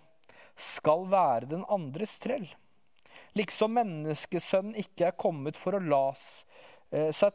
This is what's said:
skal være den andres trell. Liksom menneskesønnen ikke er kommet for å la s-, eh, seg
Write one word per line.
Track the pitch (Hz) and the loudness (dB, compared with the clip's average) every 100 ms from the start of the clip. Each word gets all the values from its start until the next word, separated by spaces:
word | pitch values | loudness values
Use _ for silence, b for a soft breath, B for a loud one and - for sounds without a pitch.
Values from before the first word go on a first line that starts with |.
| - _ B B B - | -8 _ B B B -10
skal | - - 156 160 185 | -6 0 4 2 4
være | 190 160 117 123 | 4 4 2 -2
den | 165 - | -6 -2
andres | 202 147 139 214 - | -2 -2 -6 -6 -6
trell. | 208 269 185 - _ _ _ _ B B B | -4 -6 -6 -14 _ _ _ _ B B B
Liksom | 202 208 - 214 | -4 -2 2 2
menneskesønnen | 240 220 156 151 151 - 175 - 196 202 220 | 2 0 -2 -4 -4 -2 -4 0 0 0 -8
ikke | 196 - 175 | -10 0 0
er | - | 2
kommet | 208 160 139 - | -2 -2 -6 -4
for | - 196 | -4 -2
å | |
la | 175 139 135 | 2 2 2
s-, | 135 - - - B B B _ | -2 -12 -14 -18 B B B _
eh, | 143 156 156 | 0 0 4
seg | 202 | 2